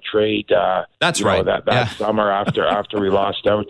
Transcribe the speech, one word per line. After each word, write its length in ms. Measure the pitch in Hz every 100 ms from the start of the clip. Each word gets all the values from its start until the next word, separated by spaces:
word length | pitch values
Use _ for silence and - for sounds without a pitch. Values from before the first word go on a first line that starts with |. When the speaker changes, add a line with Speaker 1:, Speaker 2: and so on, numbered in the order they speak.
| -
Speaker 1:
trade, 400 | 107 107 107 -
uh, 320 | 104 92 92 - -
Speaker 2:
That's 200 | 170 -
Speaker 1:
you 60 | 104
know, 60 |
Speaker 2:
right. 140 | 98 95
Speaker 1:
that, 200 | 95 -
that 80 |
Speaker 2:
Yeah. 140 | 120 120
Speaker 1:
summer 420 | - 107 107 104
after, 340 | 98 101 107 78
Speaker 2:
<laughs> 20 |
Speaker 1:
after 320 | 101 - 107
we 80 | 95
lost 380 | 98 98 - 101
out, 180 | 107